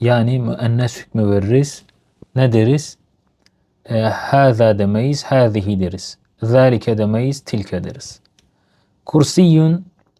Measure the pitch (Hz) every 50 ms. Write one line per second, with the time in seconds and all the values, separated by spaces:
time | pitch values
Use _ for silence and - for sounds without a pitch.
0 | 117 117 120 120 113 120 127 127 123 113 117 - 120 117 117 120 123 120 - -
1 | - _ - 113 107 101 101 101 98 98 117 135 143 143 - - - _ _ _
2 | _ _ _ _ - - - 127 131 127 113 113 110 113 139 151 - - - _
3 | _ _ _ _ _ _ _ _ _ _ _ _ _ _ _ _ _ - 120 113
4 | 110 110 101 - - - - 139 139 135 120 110 117 110 107 101 101 98 104 107
5 | 120 139 147 139 - - 139 135 123 113 104 107 92 101 104 95 92 87 92 92
6 | - - - _ _ _ _ - - 113 120 131 131 131 123 110 - - 113 107
7 | 107 104 107 113 123 135 139 - - - - 110 - - - 90 - - - 131
8 | - - - - _ _ _ _ _ _ _ _ _ _ _ _ _ _ _ _
9 | _ - - 156 143 - - - 185 170 160 156 156 160 165 175 190 - _ _
10 | _ _ _ _